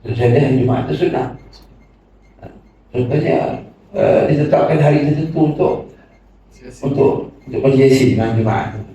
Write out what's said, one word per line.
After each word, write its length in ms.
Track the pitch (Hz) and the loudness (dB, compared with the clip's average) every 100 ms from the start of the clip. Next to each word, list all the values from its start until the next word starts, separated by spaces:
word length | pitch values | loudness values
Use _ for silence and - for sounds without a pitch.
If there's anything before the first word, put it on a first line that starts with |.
| - | -8
Contohnya 340 | 113 120 131 135 | 0 2 2 2
hari 160 | 127 | 2
Jumaat 240 | 123 123 - | 0 -2 -4
tu 80 | |
sunnah. 400 | 156 170 - - - - - - - _ _ _ _ _ _ - - _ _ _ | -2 -2 -2 -6 -12 -20 -20 -20 -20 _ _ _ _ _ _ -20 -20 _ _ _
Contohnya, 440 | 123 120 147 165 76 - - - _ _ - | -6 -2 -2 0 -2 -2 -8 -14 _ _ -2
uh, 320 | - - 156 | 2 2 2
ditetapkan 480 | 147 151 - 147 151 | 0 2 2 2 2
hari 320 | 147 147 143 | 2 2 0
tertentu 320 | 151 160 160 | -2 -4 0
untuk, 320 | 151 - - - - - _ _ _ _ _ - 123 - | 0 2 -2 -2 -10 -20 _ _ _ _ _ -20 -20 -8
untuk, 320 | 139 - 135 - - - - | -6 0 0 0 -10 -18 -10
untuk 100 | - 135 | -2 2
majlis 320 | 135 135 131 | 4 4 4
Yasin 160 | 127 | 2
malam 240 | 98 113 113 | 2 0 0
Jumaat. 300 | 110 - - - - | 0 -2 -6 -12 -16